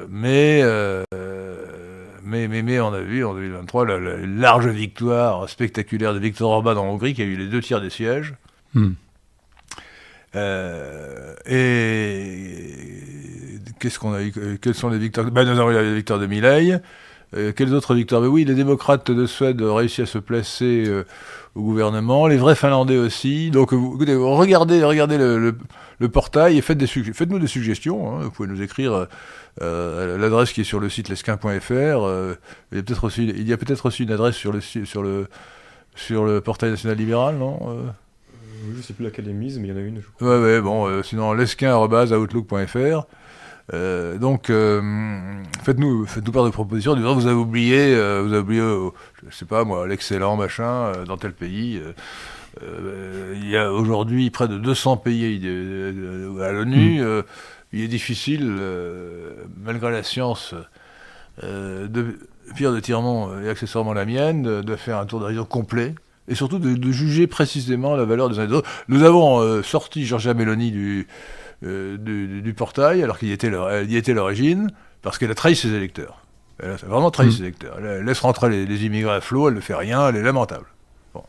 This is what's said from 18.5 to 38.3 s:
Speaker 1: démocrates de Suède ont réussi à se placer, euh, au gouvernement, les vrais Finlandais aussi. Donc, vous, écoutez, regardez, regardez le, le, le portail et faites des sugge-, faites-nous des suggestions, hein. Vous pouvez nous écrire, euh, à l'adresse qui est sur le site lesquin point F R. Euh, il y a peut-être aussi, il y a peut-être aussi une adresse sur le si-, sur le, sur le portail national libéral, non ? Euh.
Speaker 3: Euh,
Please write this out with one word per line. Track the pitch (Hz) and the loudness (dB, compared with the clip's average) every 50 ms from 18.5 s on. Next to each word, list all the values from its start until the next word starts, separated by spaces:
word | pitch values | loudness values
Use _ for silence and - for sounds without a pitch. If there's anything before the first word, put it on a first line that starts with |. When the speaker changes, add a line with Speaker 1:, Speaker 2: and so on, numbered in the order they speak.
| 135 | 2
Speaker 1:
démocrates | 131 139 139 139 127 - - 143 131 - - | 2 4 4 2 2 4 2 2 2 2 0
de | 123 120 127 | 2 2 2
Suède | 117 - - 139 131 127 120 | 0 0 0 0 2 2 2
ont | 110 107 107 | 2 2 2
réussi | 110 117 117 - - | 2 2 0 0 -2
à | 120 | -4
se | - - 110 | -4 -4 -8
placer, | 104 - 117 117 104 - - - 123 123 120 117 110 107 | -6 -2 -2 -2 -2 -4 -4 -2 0 2 2 2 2 0
euh, | 101 98 92 - - - - - - - - - _ | -2 -2 -4 -6 -12 -20 -20 -20 -18 -20 -20 -14 _
au | 104 | -4
gouvernement, | 107 107 110 110 107 107 110 110 110 117 127 143 156 160 | -2 0 0 2 2 2 0 0 0 2 4 4 6 6
les | 147 131 | 6 6
vrais | 127 147 151 | 8 6 6
Finlandais | - - 143 139 131 131 131 131 127 | 6 6 4 4 4 4 4 4 4
aussi. | 120 113 - - - 135 143 151 160 165 | 4 2 0 -2 -2 -2 0 0 0 2
Donc, | 147 135 131 117 131 | 4 4 6 6 4
vous, | 127 123 127 127 | 2 0 0 0
écoutez, | 131 151 143 139 | 0 2 2 4
regardez, | 131 127 131 139 147 180 196 190 170 165 165 175 170 156 | 2 4 4 6 6 6 8 8 6 8 6 6 6 6
regardez | 147 156 151 147 147 151 147 | 6 6 4 4 4 4 4
le, | 135 123 117 117 | 4 4 4 4
le, | 113 117 113 120 - - - - - - - _ | 2 2 0 -2 -8 -16 -20 -20 -20 -20 -6 _
le | 117 117 | -2 2
portail | - 135 - - - 147 160 180 165 143 | 2 2 0 2 4 6 6 6 6 6
et | |
faites | 120 - 160 147 | 4 2 2 2
des | 135 | 2
sugge-, | 117 - 135 113 107 107 | 0 0 -2 -4 -4 -4
faites-nous | - 160 170 196 196 | -4 -2 -2 0 0
des | 165 135 | -2 -2
suggestions, | - 131 117 110 107 - - 151 180 214 175 110 120 | -2 -2 -2 -2 -2 -2 -2 -4 -4 -4 -4 -4 -6
hein. | 156 151 | -6 -6
Vous | 110 | -8
pouvez | 90 - 107 98 | -8 -8 -8 -8
nous | 98 95 | -6 -6
écrire, | 101 98 - - 135 131 110 95 90 - - - - - - - - - _ - | -8 -6 -4 -4 -2 0 0 0 -2 -4 -8 -18 -20 -20 -20 -20 -20 -20 _ -8
euh, | - 85 82 85 87 85 80 85 92 90 87 | -6 -6 -4 -4 -4 -4 -4 -4 -4 -4 -2
à | 95 | 0
l'adresse | 107 110 110 117 123 120 - | 2 4 4 4 4 2 2
qui | - | -2
est | 104 | -4
sur | - - 101 | -2 -2 -4
le | 104 101 | -4 -4
site | - - 104 - | -4 -6 -8 -8
lesquin | 98 92 - - 107 101 | -8 -8 -4 -4 -4 -4
point | - 107 101 95 | -2 -4 -4 -4
F | - - | -2 -2
R. | 120 127 139 156 147 123 104 | -2 0 2 2 2 0 0
Euh, | 95 95 92 92 92 90 - _ - - - _ _ | 0 -2 -2 -4 -6 -6 -10 _ -20 -20 -20 _ _
il | - 101 | -8 -8
y | |
a | 98 | -4
peut-être | 101 123 98 - | -4 -4 -2 -2
aussi, | 110 - 117 120 110 | -2 -2 -2 -2 -2
il | 98 98 107 110 | -2 -4 -2 -2
y | 117 | -2
a | 110 | -2
peut-être | - - 143 131 - | -2 -4 -4 -2 -2
aussi | 123 110 - 127 | -4 -2 -2 -2
une | 110 | -2
adresse | 110 104 113 120 113 | 0 0 0 0 0
sur | - - 104 | -2 -4 -4
le | 104 104 | -4 -4
si-, | 101 - - 117 101 | -6 -6 -8 -8 -8
sur | - - 104 | -6 -6 -6
le, | 98 98 98 98 98 98 - - - - - - - - - - _ _ _ | -4 -4 -4 -4 -6 -8 -12 -20 -20 -20 -20 -20 -20 -20 -20 -20 _ _ _
sur | - - - 117 107 107 | -18 -8 -4 -2 0 2
le | 107 104 101 | 2 2 0
portail | 90 - 110 - - 113 | 0 -2 -4 -2 0 -2
national | 110 98 110 113 110 107 | -2 -2 -2 -2 -2 -2
libéral, | 110 110 117 117 127 143 156 143 | 0 0 2 2 2 2 0 -2
non ? | 127 135 143 - - | -4 -4 -4 -6 -8
Euh. | 123 120 | -8 -8
Speaker 3:
Euh, | 120 127 123 110 - _ _ _ _ _ _ | -8 -8 -10 -10 -12 _ _ _ _ _ _